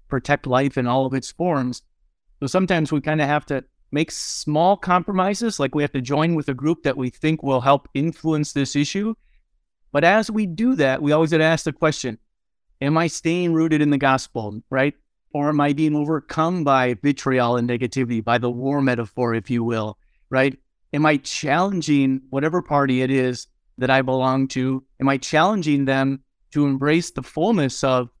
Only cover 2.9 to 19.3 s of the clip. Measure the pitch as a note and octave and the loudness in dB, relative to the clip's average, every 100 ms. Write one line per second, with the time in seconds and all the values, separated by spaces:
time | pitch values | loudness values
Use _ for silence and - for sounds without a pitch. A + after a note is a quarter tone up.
2.9 | D3+ D#3 D#3 C#3+ D3 - C3+ - _ _ | -2 0 0 0 0 -2 -6 -6 _ _
3.9 | D3 E3 - - - - D3+ F3+ G3+ F#3 | -4 -4 -6 -10 -8 -2 2 2 2 2
4.9 | F3+ F3 F#3 F#3 G3+ A3+ - C#3 D3+ C#3+ | 0 0 0 0 -2 -4 -2 -2 0 -2
5.9 | C3+ B2 C#3+ E3 E3 C#3+ B2+ D3 E3+ C#3+ | -2 -2 0 2 0 -2 -2 -2 0 -2
6.9 | C3 B2+ - D#3 D#3+ C#3 C3 C3 C#3 - | -2 -4 -2 -2 0 0 0 2 2 0
7.9 | C3+ D#3+ - D#3+ D#3 D3+ D3 C3 C#3+ D3 | -4 -4 -2 -2 -2 -2 -2 -2 0 -2
8.9 | G3 G#3+ A3 _ _ _ _ _ _ _ | -2 -4 -6 _ _ _ _ _ _ _
9.9 | C#3+ E3 G#3+ G#3+ A3 G3 E3 A#3+ C4 C3+ | 2 4 4 2 -2 -4 0 0 2 2
10.9 | C3 D3 D3+ D#3+ D#3+ D#3+ D#3+ D#3+ - D#3 | 2 2 2 4 4 4 2 -2 0 0
11.9 | - B2 A2+ _ _ _ _ _ _ C3+ | 0 -6 -10 _ _ _ _ _ _ 0
12.9 | D#3+ E3 - E3 F3 F3 D#3+ D#3+ D3+ D3 | 0 0 -2 -2 0 0 2 2 2 2
13.9 | C#3 C3+ C3 - A#2+ G#2+ G#2+ - C3 C#3 | 2 2 0 -2 -8 -8 -10 -6 -2 0
14.9 | - _ _ _ D3 D3 D3 C#3+ C#3+ D#3 | -2 _ _ _ -4 -2 0 0 2 0
15.9 | D3+ D3 D#3 - - D#3+ F3+ C#3+ C3+ B2+ | 0 -2 -4 -4 -2 -2 0 2 2 2
16.9 | A#2+ C#3+ C3+ C#3 B2+ A#2+ A#2+ A#2+ A#2+ B2 | 0 0 0 0 2 2 0 0 -2 -2
17.9 | C3+ A#2+ A2+ A2 A#2+ B2 A#2+ C3+ C#3+ C3+ | -2 -2 -2 0 0 0 -4 -2 0 0
18.9 | A#2+ A2 - A#2+ | 0 -4 -4 -2